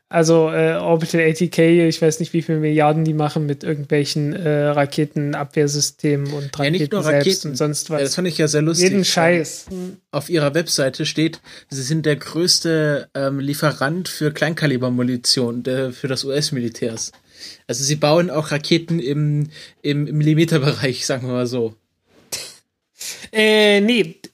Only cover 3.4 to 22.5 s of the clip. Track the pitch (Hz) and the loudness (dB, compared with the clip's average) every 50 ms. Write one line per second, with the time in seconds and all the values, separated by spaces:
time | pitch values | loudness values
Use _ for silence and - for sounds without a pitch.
3.4 | 156 143 143 135 - 165 156 147 143 139 156 147 143 139 - 156 147 147 151 - | -2 -2 -4 -4 -4 -6 -6 -6 -4 -2 0 0 0 0 -2 -2 -2 -2 -4 -2
4.4 | 175 156 151 147 147 147 147 147 143 139 - - 151 147 - 156 147 143 147 147 | -2 0 0 2 2 2 2 2 0 0 0 -2 -2 -2 -2 -4 -2 -2 -4 -4
5.4 | 147 139 - 160 147 143 143 147 139 - - _ - 151 147 143 143 143 147 147 | -6 -4 0 0 0 0 0 -2 -2 -4 -4 _ 0 0 0 0 -2 -4 -6 -8
6.4 | 143 139 - - 143 143 156 180 151 143 - 196 143 151 151 143 143 185 190 - | -8 -8 -4 -2 0 0 2 0 0 0 -2 -2 0 2 2 2 4 2 0 0
7.4 | - 156 131 127 156 151 147 - - - 160 147 139 135 - - 180 185 160 - | -2 -6 -4 -2 -2 -2 -2 -4 -4 -4 -2 -2 -2 -2 -2 -2 -2 -2 0 0
8.4 | 160 147 147 151 151 160 165 156 180 185 196 202 180 - - 180 165 170 175 170 | 0 2 2 2 2 2 2 2 2 2 2 2 0 2 2 4 4 4 4 2
9.4 | 156 - - - - - 190 185 180 185 190 - _ _ - 147 147 - - 156 | 0 -4 -8 -14 -14 -12 -12 -12 -12 -12 -14 -18 _ _ -8 -8 -4 -2 0 0
10.4 | 147 143 139 165 175 160 - - 139 135 127 - 156 - - 151 156 160 156 - | 0 0 0 -2 -2 -2 -2 -2 0 -2 -2 -4 -6 -4 -2 -2 -2 -2 -2 -6
11.4 | _ - - - - - 143 135 131 123 160 160 147 156 147 147 - - - 156 | _ -20 -20 -20 -16 -12 -10 -8 -4 -2 -2 0 0 0 -2 -2 -4 -6 -4 -2
12.4 | 175 180 - - - 170 160 160 156 151 147 139 - - - 139 139 135 139 139 | 0 2 2 2 2 0 0 2 2 0 0 -2 -4 -6 -6 -4 -2 -2 -2 -2
13.4 | 135 139 143 147 - 151 123 - - 139 160 185 175 - - - 156 151 151 - | -2 -4 -2 0 0 0 0 0 -2 -2 -2 -4 -6 -8 -6 -4 -4 -2 -2 -2
14.4 | 151 151 170 - 160 147 131 123 127 127 123 123 123 123 127 123 123 - - 139 | -2 -2 -2 0 0 0 0 0 0 0 0 0 0 -2 -2 -2 0 0 0 0
15.4 | 123 117 117 123 120 131 127 131 131 131 123 - - 131 131 120 - 139 135 147 | 0 -2 -2 -4 -4 -4 -2 -2 -4 -4 -6 -6 -6 -6 -4 -4 -4 -4 -2 -2
16.4 | 147 - 147 127 120 117 113 - - 117 113 117 - - - _ _ _ _ - | -2 -2 -4 -4 -4 -6 -6 -6 -6 -6 -6 -6 -10 -12 -12 _ _ _ _ -20
17.4 | - - - - _ - 120 123 135 135 151 147 - 147 151 175 175 180 127 156 | -20 -20 -20 -14 _ -8 -6 -4 -2 -2 -2 0 2 4 4 4 2 2 0 -4
18.4 | 156 - 151 143 147 - 170 165 165 - 165 165 120 131 143 147 151 147 147 147 | -4 -2 -4 -4 -2 0 0 0 0 0 -4 -2 -2 -2 -2 0 0 0 0 0
19.4 | 147 151 - - - - _ _ - 147 143 147 147 127 151 156 151 156 156 151 | -2 -4 -6 -14 -20 -20 _ _ -4 -4 -2 -2 -2 -2 0 0 2 2 4 4
20.4 | 170 160 165 151 131 147 127 107 107 131 123 - - - 143 131 120 127 123 123 | 2 2 2 2 2 2 0 0 -2 -2 -2 -2 -4 -4 -4 -4 -4 -4 -2 -2
21.4 | 123 120 120 127 117 110 104 _ _ _ _ _ _ _ _ _ _ _ - - | -2 -2 -2 -2 -4 -4 -6 _ _ _ _ _ _ _ _ _ _ _ -12 -12
22.4 | - - | -12 -14